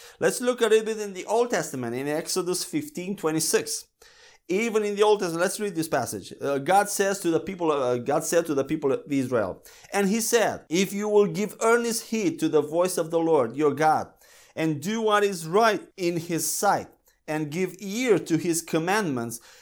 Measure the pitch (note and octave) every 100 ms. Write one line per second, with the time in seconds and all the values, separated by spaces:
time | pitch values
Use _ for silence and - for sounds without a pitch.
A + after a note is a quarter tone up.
0 | - - F3 F3+ B3 B3 A3 A3 G#3 G#3+
1 | G#3 F#3 - A3 A#3+ G3 D#3+ C3+ A#2+ B2
2 | C#3+ D3+ - F#3 F3 F3 - D#3 D3 -
3 | F3+ G3 D#3+ D#3+ - G#3+ - - - _
4 | - - - _ - F#3 A#3 G#3+ G#3 G3+
5 | G#3 G3+ F3+ E3 F#3+ G3 G#3 E3 D#3 C#3+
6 | A#2 G2+ - - C#3 C#3 C#3 F#3+ G3+ -
7 | G3 G3 E3+ D#3+ E3 F#3 E3 C#3+ B2 B2
8 | A#2+ D3+ D#3+ E3+ E3+ C3+ C3+ D#3+ C#3 -
9 | D#3+ C#3 B2 A#2+ F#2+ E2 - - - G3+
10 | G3 A3+ A3+ A#3 F3 F#2 - E3 G3 G3
11 | G#3 G#3 G3+ D#3+ G#3 - A3+ A#3 A#3 A3
12 | - A3 F3 - D#3 D3+ C#3+ E3 F3+ F3+
13 | D#3+ E3 E3 D3+ A#2 C3 D3 C#3+ D#3 C3+
14 | G2 _ _ - - - D#3+ D3 E3+ A3+
15 | G#3+ G#3 G3+ F3 D#3+ G3 A3+ G3 - -
16 | F3 F3 E3 D#3+ - - G3+ D3 F#2 _
17 | _ _ - D#3 D3+ D#3+ F#3 - G3 A3
18 | B3+ E3+ - D#3+ F3 D#3+ - D#3+ E3+ G#3+
19 | F3+ B2+ A#2 - - -